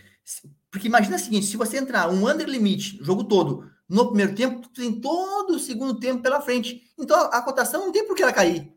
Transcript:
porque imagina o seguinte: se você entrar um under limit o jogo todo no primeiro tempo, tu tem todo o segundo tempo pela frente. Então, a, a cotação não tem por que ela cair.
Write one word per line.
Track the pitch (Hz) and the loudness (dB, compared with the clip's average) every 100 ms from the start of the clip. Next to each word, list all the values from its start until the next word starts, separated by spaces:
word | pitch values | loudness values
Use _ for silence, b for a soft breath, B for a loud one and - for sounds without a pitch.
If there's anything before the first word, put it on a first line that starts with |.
| B B - - - - _ | B B -16 -16 -18 -20 _
porque | 196 220 | -8 2
imagina | 233 202 359 | 4 4 0
o | |
seguinte: | - 214 196 | 0 -2 0
se | 226 | -2
você | 214 262 | -2 -2
entrar | 269 214 170 | -2 0 0
um | 190 226 | 2 2
under | 320 311 | 0 -2
limit | 262 202 160 - - | 0 2 0 -4 -6
o | |
jogo | 147 202 | -2 -2
todo | 226 196 143 - - _ - | 2 2 2 -2 -10 _ 0
no | 190 240 | 2 4
primeiro | 208 196 | 2 2
tempo, | 202 254 240 | 2 -2 -2
tu | - - | -12 -8
tem | 240 208 | -6 -4
todo | 277 339 381 403 392 302 | -2 -2 -2 -2 -2 -2
o | |
segundo | - 226 269 220 | -4 -6 -4 -4
tempo | 247 247 | -2 -2
pela | 254 285 | 0 0
frente. | 285 247 226 B B - | 0 -2 -4 B B -8
Então, | 277 320 | 2 4
a, | 311 233 | 4 0
a | |
cotação | 262 262 240 311 381 | 0 0 0 -2 0
não | |
tem | 370 - | 0 0
por | |
que | 370 | 2
ela | 349 | 2
cair. | - 175 165 143 | 4 2 2 -6